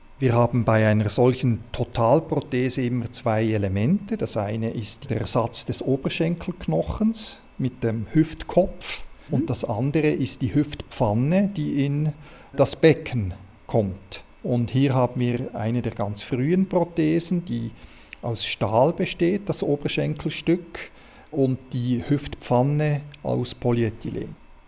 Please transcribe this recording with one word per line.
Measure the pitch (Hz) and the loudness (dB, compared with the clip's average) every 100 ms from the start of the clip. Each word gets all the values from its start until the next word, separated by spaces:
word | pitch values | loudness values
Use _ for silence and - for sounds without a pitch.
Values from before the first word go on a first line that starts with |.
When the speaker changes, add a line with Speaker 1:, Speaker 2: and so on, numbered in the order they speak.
| - - | -20 -2
Speaker 1:
Wir | 131 | 2
haben | 117 120 123 113 | 4 4 2 4
bei | 110 107 | 4 4
einer | 107 107 | 4 2
solchen | - 127 120 127 113 - | 4 4 4 0 0 -4
Totalprothese | - 123 - 117 160 160 139 - 127 127 131 | -6 -4 2 4 4 2 -4 -2 -2 0 0
immer | 123 123 113 | 0 -2 -4
zwei | - 117 110 | -4 0 2
Elemente. | 113 107 98 98 120 202 - - | 2 2 0 2 2 2 0 -4
Das | 110 110 | -2 -2
eine | 101 110 113 | -4 -2 -4
ist | 120 104 - - | -4 -6 -8 -4
der | 113 | -4
Ersatz | 107 123 110 - - | 0 0 0 -4 -4
des | 120 | -4
Oberschenkelknochens | - 135 - - 165 170 - - - 165 - - 214 226 - - - - | -2 -2 -2 -2 -2 -2 -6 -6 -2 -2 -2 0 0 0 -8 -10 -20 -4
mit | 127 - | -4 -2
dem | 117 113 101 | -2 -2 0
Hüftkopf | 151 160 - - - 185 - - - - - - | 2 2 -2 0 2 2 -4 -10 -10 -10 -16 -4
und | 151 | -2
Speaker 2:
Mhm. | 320 | 0
Speaker 1:
das | 120 - | -4 -4
andere | 107 135 156 151 | -2 0 2 2
ist | 147 135 - | 0 -2 -2
die | 127 | 0
Hüftpfanne, | 139 147 - - - 117 110 135 185 202 | 0 0 -6 -12 -2 0 2 4 2 2
die | 196 151 143 139 | -2 -2 0 0
in | 143 156 - - - - - | 0 -2 -4 -16 -20 -12 0
das | 135 - | 0 6
Becken | 160 156 - 123 95 - - - - | 6 6 0 -2 -2 -6 -16 -20 0
kommt. | 120 101 90 - - - - | 0 0 -4 -12 -14 -16 -10
Und | 196 120 117 | -2 0 2
hier | 127 139 | 2 2
haben | 127 123 127 | 4 2 2
wir | 120 120 - - | 0 0 -4 -4
eine | 110 123 | -2 0
der | 113 | -2
ganz | - 104 104 | -4 -4 -4
frühen | - 127 135 180 190 | -4 -2 2 2 2
Prothesen, | 180 170 170 156 165 - 175 175 | 0 0 0 2 2 0 -2 -2
die | 117 113 - - - - - | -6 -6 -10 -20 -20 -20 -10
aus | 120 110 - | -6 -4 -4
Stahl | - 107 110 139 | -2 2 4 4
besteht, | 175 190 - 170 202 - | 2 -4 0 0 0 -2
das | 151 | -4
Oberschenkelstück, | - 143 156 - 147 147 160 - - 175 170 - - - - - - | 0 -2 -2 -2 -2 -2 -6 -4 0 0 -2 -14 -16 -18 -20 -20 -8
und | - 131 131 - | 0 0 0 -4
die | 131 120 120 - | -4 0 0 2
Hüftpfanne | 147 - - - 123 135 147 151 143 - - | 0 0 -10 0 2 4 2 0 -2 -4 -8
aus | - 123 123 - | -2 -2 -2 -2
Polyethylen. | 123 120 113 - - 110 113 - - - | 0 2 0 -2 -8 -8 -8 -14 -20 -20